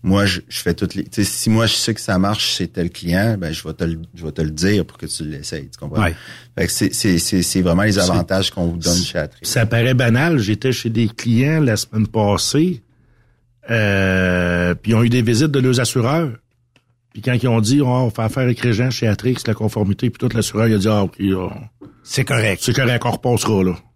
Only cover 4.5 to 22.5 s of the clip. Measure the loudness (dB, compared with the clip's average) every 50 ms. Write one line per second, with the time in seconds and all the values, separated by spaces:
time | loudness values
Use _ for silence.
4.5 | -2 -2 0 0 2 0 -2 -4 -8 -16 -12 -12 -10 -8 -8 -8 -10 -10 -10 -10
5.5 | -10 -12 -12 -14 -16 -14 -12 -6 -2 0 0 0 -2 -4 -12 -20 -20 -20 -20 -14
6.5 | _ -4 -4 -4 -2 0 -2 -2 -2 0 0 2 2 2 0 0 0 0 0 0
7.5 | 0 0 2 2 2 2 2 2 2 2 2 2 2 0 0 0 0 0 0 -2
8.5 | -2 -2 -4 -4 -4 -2 -2 0 0 0 -2 -2 -4 -4 -6 -6 -8 -10 -8 -4
9.5 | -2 0 0 2 2 2 2 2 2 2 4 4 4 4 2 2 2 2 2 0
10.5 | -2 0 0 -2 -2 0 -2 -2 0 0 0 0 -2 -4 -2 2 2 4 4 4
11.5 | 2 2 2 2 2 0 -2 -4 0 0 0 0 2 2 2 2 2 2 0 0
12.5 | 2 2 2 2 0 -4 -10 _ _ _ _ _ _ _ _ _ _ _ _ _
13.5 | _ _ _ -2 0 2 2 2 2 2 2 2 2 2 2 2 2 2 2 2
14.5 | 2 2 2 0 0 -2 0 2 2 4 4 4 4 2 2 2 2 2 2 2
15.5 | 2 2 2 4 2 2 0 0 0 0 0 2 0 0 0 -2 -6 -10 _ _
16.5 | _ _ _ _ _ _ _ _ _ _ _ _ _ -8 -4 0 0 2 2 2
17.5 | 2 2 2 4 4 2 4 4 2 2 2 0 0 -2 -2 -2 0 0 0 0
18.5 | 0 0 0 0 0 2 0 -2 -2 0 0 0 0 0 0 -2 -2 -2 -2 -4
19.5 | -4 -2 -2 -4 -2 0 0 0 0 0 -2 -4 -2 -2 -4 -2 0 0 -2 -2
20.5 | 0 0 2 2 2 2 2 2 2 2 0 -2 -2 -2 0 0 0 0 -2 -6
21.5 | -8 -12 -16 -18 _ _ -20 -20 -20 _ _ -8 -4 -4 -2 0 0 0 2 0